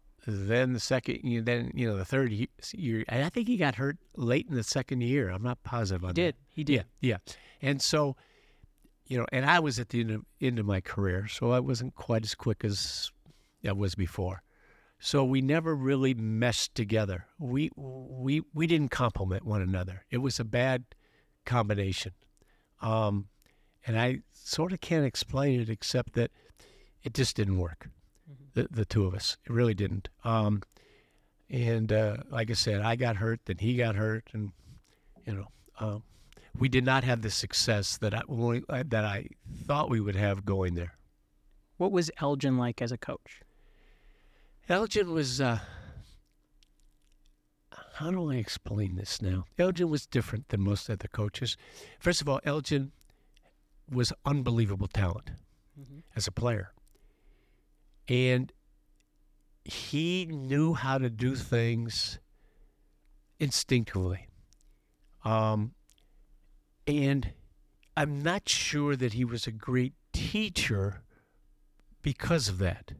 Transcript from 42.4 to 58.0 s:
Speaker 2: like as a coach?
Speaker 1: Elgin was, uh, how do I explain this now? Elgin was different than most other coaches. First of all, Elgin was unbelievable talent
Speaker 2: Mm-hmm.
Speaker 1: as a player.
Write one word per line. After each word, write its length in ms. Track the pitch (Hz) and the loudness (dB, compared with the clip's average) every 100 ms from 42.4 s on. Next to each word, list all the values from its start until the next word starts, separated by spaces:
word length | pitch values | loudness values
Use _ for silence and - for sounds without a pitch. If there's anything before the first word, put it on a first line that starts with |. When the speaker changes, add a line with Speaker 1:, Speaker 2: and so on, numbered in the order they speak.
| 139 127 | 2 2
Speaker 2:
like 240 | 120 - | 0 -2
as 100 | 120 | -4
a 60 | 123 | -4
coach? 460 | - 87 - - - _ - - - - - - _ _ - - - | -8 -10 -12 -20 -20 _ -20 -20 -20 -20 -20 -20 _ _ -20 -10 0
Speaker 1:
Elgin 440 | 185 220 214 180 | 0 2 0 0
was, 260 | 160 135 127 | 0 0 2
uh, 200 | 127 110 - - - - - - _ _ _ _ _ _ - _ _ _ _ _ _ _ _ - - | 2 0 -4 -14 -16 -18 -20 -20 _ _ _ _ _ _ -20 _ _ _ _ _ _ _ _ -20 -16
how 180 | - 156 | -8 -4
do 180 | 185 156 | -2 0
I 60 | 127 | -2
explain 640 | 107 - - 98 92 90 | -2 -8 -4 -2 -2 -4
this 240 | 95 - | -6 -4
now? 240 | 95 92 - - | -2 -2 -2 2
Elgin 320 | 185 175 170 | 2 2 0
was 160 | 151 - | 0 0
different 440 | 127 - 107 - | -2 0 -4 -2
than 100 | 98 | 0
most 300 | 98 101 - | 2 0 -2
other 180 | 104 - | -6 -6
coaches. 480 | - 104 - 120 - - - - - | -4 -4 -4 -6 -6 -12 -20 -20 -4
First 220 | 175 170 | 0 0
of 60 | 143 | 0
all, 140 | 135 | -2
Elgin 480 | 147 147 - 143 135 - _ _ _ _ _ _ _ - - | -2 -4 0 0 0 -8 _ _ _ _ _ _ _ -20 -4
was 220 | 123 117 - 143 | 0 0 0 0
unbelievable 600 | 143 123 117 107 98 101 | 2 2 4 2 0 -2
talent 440 | 104 90 87 - - - _ _ 143 | 0 0 0 -8 -14 -16 _ _ -20
Speaker 2:
Mm-hmm. 200 | 139 143 - - | -20 -20 -12 -6
Speaker 1:
as 100 | - | -4
a 60 | |
player. 400 | - 120 107 98 - - _ - _ _ _ _ _ _ _ _ _ | -2 0 0 -4 -14 -20 _ -20 _ _ _ _ _ _ _ _ _